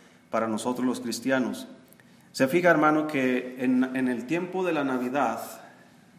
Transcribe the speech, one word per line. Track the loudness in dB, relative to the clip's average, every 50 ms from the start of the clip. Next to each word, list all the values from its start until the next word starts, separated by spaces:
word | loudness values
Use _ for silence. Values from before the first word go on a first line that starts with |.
| -20 -20 -20 -20 _ -4
para | -2 -2 0
nosotros | 0 -2 -2 -2 -4 -2 0 0
los | -2 -2 -2
cristianos. | -4 -6 -6 -4 -2 0 0 2 0 -2 -4 -8 -12 -16 -18 -20 -20 -20 -20 -20 -20 -20 -20 -20 -20 -10
Se | -2 0 0
fija, | 2 2 4 6 6
hermano, | 6 6 6 4 4 4 0
que | 0 -2 0 0 2 0 0 -2 -6 -8 -4
en, | 0 2 2 2 2 0 0
en | 0 0 0
el | -2 -2 -4
tiempo | -4 -2 -4 -4 -4 -4 -2
de | -2 0 0
la | 0 0
Navidad | 0 -2 -2 -2 -2 0 0 0 0 -2 -4 -8 -12 -14 -16 -18 -20 -20 -20 -20 -20 -20 -20 -20 -20 -20